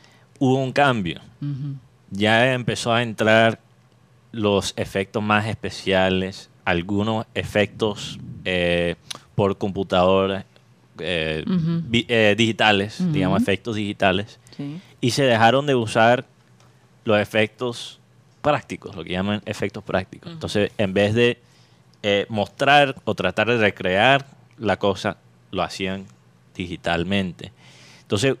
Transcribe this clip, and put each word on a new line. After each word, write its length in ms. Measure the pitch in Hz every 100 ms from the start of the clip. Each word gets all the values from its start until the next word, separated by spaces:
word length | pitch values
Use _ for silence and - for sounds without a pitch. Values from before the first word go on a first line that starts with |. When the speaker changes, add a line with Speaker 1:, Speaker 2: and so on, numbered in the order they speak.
| _ _ _ -
Speaker 1:
hubo 160 | 131 131
un 120 | 131
cambio. 480 | 135 143 120 87 76 - -
Speaker 2:
Ujú. 340 | 147 139 143 135 _ _ -
Speaker 1:
Ya 420 | 95 104 113 127
empezó 400 | 127 117 107 120
a 100 | 117
entrar 560 | 120 104 107 110 113 107 _ _ _ _ _ _ _
los 400 | 117 104 101 92 -
efectos 480 | 104 98 98 113
más 220 | 107 107 107
especiales, 1000 | 104 101 - - 95 92 92 95 98 - _ -
algunos 600 | 87 87 101 107 110 117 -
efectos, 840 | 92 107 101 - 110 101 - - - -
eh, 520 | - 92 87 87 87 85 - - _ -
por 220 | 101 98
computadora, 880 | 208 190 190 92 92 95 98 98 - _ _ _ _ -
eh, 440 | 80 87 78 78 -
Speaker 2:
Ujú. 340 | 185 160 170 160
Speaker 1:
vi-, 180 | 113 -
eh, 260 | 117 107 101
digitales, 600 | 113 101 110 101 104 -
Speaker 2:
Ujú. 120 | 180
Speaker 1:
digamos, 300 | 147 92 95
efectos 340 | - 98 - 107
digitales, 640 | 101 101 98 92 104 - - -
Speaker 2:
Sí. 240 | 143 156 - -
Speaker 1:
y 120 | 123
se 120 | 113
dejaron 420 | 135 113 113 127 147
de 80 |
usar 520 | 131 110 120 113 123 - _ _ _ _ _ _ _ -
los 140 | 104
efectos 800 | 104 110 107 - 127 117 - - _ _ _ _
prácticos, 540 | 147 143 - - 95 92
lo 80 |
que 80 | 85
llaman 300 | 90 98 104 -
efectos 380 | 107 104 107
prácticos. 440 | - 92 98 - -
Speaker 2:
Ujú. 60 | 165
Speaker 1:
Entonces, 360 | - 107 101 -
en 160 | 98
vez 220 | 95 101 110
de, 240 | 120 - _ _ _ _ _ _
eh, 220 | 107 101 -
mostrar 640 | 110 98 - 139 147 143 - -
o 100 | 98
tratar 320 | 92 90 107
de 100 | 120
recrear 680 | 107 - 92 92 120 135 135 - _ -
la 180 | 107 92
cosa, 400 | 101 95 107 - _ _ _
lo 140 | 95
hacían 420 | 82 - 95 95 98 - _ _ _ -
digitalmente. 960 | 87 87 - 85 87 101 95 82 - _ - - - -
Entonces, 320 | - 104 135 131